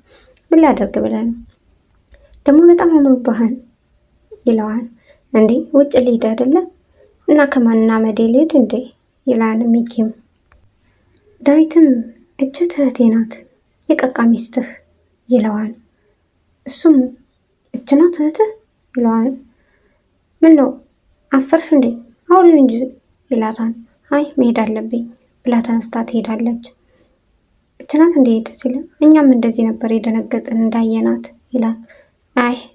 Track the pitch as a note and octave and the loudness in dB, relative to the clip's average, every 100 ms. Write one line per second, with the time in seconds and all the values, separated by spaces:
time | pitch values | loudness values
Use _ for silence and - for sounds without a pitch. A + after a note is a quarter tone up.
0 | _ _ _ _ - D#4+ D4+ A3+ - A3 | _ _ _ _ 0 2 2 0 -2 -4
1 | G#3+ A3 A#3 A#3 A#3 _ _ _ _ _ | -4 -4 -6 -8 -14 _ _ _ _ _
2 | - - _ _ - D4+ F4 F4 F4 D#4 | -20 -20 _ _ 2 6 6 6 4 2
3 | C#4 B3 A#3+ G#3+ A3+ - - _ _ _ | 2 2 0 -2 -2 -4 -14 _ _ _
4 | _ _ _ - B3 A3+ G#3+ A3+ A#3 _ | _ _ _ -8 -2 -2 -2 -6 -10 _
5 | _ _ _ A3+ A3 C4 - C4+ C#4+ - | _ _ _ 0 2 0 0 0 2 0
6 | B3 A3+ A3+ A3+ B3+ F4 F4+ _ _ _ | 0 0 -2 -2 0 0 -2 _ _ _
7 | _ _ - D4 C#4+ C4+ A#3 A3+ A3 A3 | _ _ 0 2 2 2 2 2 2 0
8 | A3 G#3+ A3+ B3 D#4+ D#4 G#3 A3+ - _ | -2 -2 0 2 2 2 0 -2 -10 _
9 | _ _ C4 A3+ A3 A3 A#3+ A#3 A#3 A3+ | _ _ -4 -2 -2 -2 0 0 -2 -4
10 | A3 - _ _ _ _ _ _ _ _ | -6 -6 _ _ _ _ _ _ _ _
11 | _ _ _ _ C4+ D4+ D#4 E4+ D4 A#3+ | _ _ _ _ 0 2 2 4 4 2
12 | A3+ - _ - C4+ - F4 - C4 B3 | -4 -14 _ -8 -6 -4 -4 -2 -4 0
13 | A3+ A3+ A3 - - _ _ _ - D4+ | 0 0 -2 -8 -20 _ _ _ -4 -2
14 | C4 B3+ A#3 A3+ - B3+ - - _ _ | -2 0 0 0 -4 -8 -8 -14 _ _
15 | _ _ - A#3+ A3 G#3 G#3+ - _ _ | _ _ -2 0 0 -4 -8 -12 _ _
16 | _ _ _ _ _ _ C4 - E4 C#4 | _ _ _ _ _ _ -12 -2 2 2
17 | B3+ - _ _ _ _ _ A#3 - C#4+ | 0 -6 _ _ _ _ _ -12 0 2
18 | F4 D#4+ D4+ D#4 G#4+ - _ _ _ B3 | 2 0 -4 -2 -4 -4 _ _ _ -4
19 | A#3 A3+ B3 C4+ - _ _ _ _ _ | -2 0 -2 -6 -14 _ _ _ _ _
20 | _ _ _ - E4 D4+ C4 - _ _ | _ _ _ 0 4 4 2 -4 _ _
21 | _ _ - C4+ - D#4+ - D4 A#3 - | _ _ -6 -4 0 -2 0 0 0 -4
22 | - _ - F#4 F4 D4+ B3+ A3+ C4 - | -16 _ 0 4 6 6 4 0 -8 -12
23 | _ _ - A#3 A3 A3+ A3+ A#3 - _ | _ _ -6 -4 -4 -4 -8 -8 -16 _
24 | - C#4+ D4 C#4 A#3 A3+ A3 A3 A3 A#3 | -4 -4 -2 -2 0 0 -4 -6 -6 -8
25 | A#3 - _ _ B3+ A#3 A#3+ A3+ A3+ A#3 | -10 -16 _ _ -2 -2 -2 -4 -4 -8
26 | A3+ A3+ G#3+ A3 A#3 A#3 - _ _ _ | -6 -6 -4 -4 -6 -6 -12 _ _ _
27 | _ _ _ _ _ _ _ - - D4+ | _ _ _ _ _ _ _ -20 -4 2
28 | E4+ D#4 A#3 A3+ A3+ - B3 C4 - - | 2 2 2 0 -4 -8 -8 -8 -10 0
29 | D4+ D#4 C#4 A#3+ A3+ A3+ A3+ A3 A3+ A3 | 4 4 4 2 0 -2 -4 -4 -4 -4
30 | A3+ A3 G#3+ A#3 - A3+ A3 A3+ A3+ A3+ | -2 -4 -4 -8 -6 -2 -2 0 -2 -2
31 | A3+ A#3 A#3 _ _ B3 A3+ A3+ - _ | -2 -4 -8 _ _ -4 -4 -6 -12 _
32 | _ _ _ B3+ A#3+ B3+ - | _ _ _ -4 -2 -4 -12